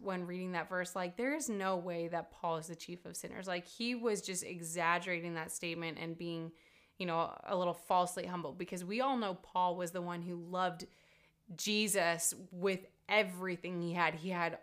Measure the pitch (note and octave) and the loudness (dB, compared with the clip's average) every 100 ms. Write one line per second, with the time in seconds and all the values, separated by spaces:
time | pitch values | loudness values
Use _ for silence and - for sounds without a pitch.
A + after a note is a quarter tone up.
0 | G3 F#3 F3 F3+ F#3 F3 D#3 F3+ F3 F#3+ | -4 -4 -4 -4 -2 -2 -2 -2 -2 -2
1 | F3+ F3+ B3+ D#4 B3+ G#3 F#3+ F#3 F3+ E3+ | -4 0 0 0 0 0 2 0 0 -2
2 | E3+ E3+ D#3+ - F3 D#3+ D#3+ E3 - F3 | 0 -2 -4 -4 -2 0 -2 -10 -10 -10
3 | - F3 F3+ - F#3+ F3+ F3+ - A#3 B3 | -8 -8 -8 -6 -4 -4 -4 -4 -2 2
4 | A#3 G3+ F#3+ F3+ - F3 E3 E3+ E3 F3 | 2 2 0 -4 -4 -6 -4 2 4 4
5 | F#3 E3+ E3+ E3 D#3+ - E3+ E3+ E3 D#3 | 2 -2 -2 -4 -4 -4 -4 -2 -4 -4
6 | E3 E3 E3+ E3 E3 - - - _ - | -6 -4 -4 -4 -6 -12 -20 -20 _ -6
7 | F3+ E3 D#3+ - - F#3+ F3+ E3+ - F#3 | 0 2 0 -2 -2 2 2 0 2 4
8 | F3+ F#3 F3 F3+ D#3 F3+ F3+ F#3 F3+ A3 | 4 0 -4 -4 -4 -6 -6 -6 -2 0
9 | C4 B3+ G3+ F3+ - F#3 F3+ E3+ F3 F3+ | 2 2 0 -2 -2 4 4 4 -2 -2
10 | F3 F3 F3 F3 E3+ F3+ F3+ E3+ - - | -4 -4 -4 -6 -2 2 2 0 -10 -16
11 | _ _ _ _ - E3 G#3 G#3+ G#3+ G3 | _ _ _ _ -16 -4 2 4 6 6
12 | E3+ E3+ - - F#3 F3+ F#3+ F#3 - _ | 4 4 2 0 -8 0 2 2 -4 _
13 | - G#3+ G3 F3+ F#3 F3 F3+ F3 E3+ F3 | 2 4 4 0 -4 -2 -2 -2 0 4
14 | D#3+ D#3+ F3 F3+ E3+ - | 2 2 -2 0 0 0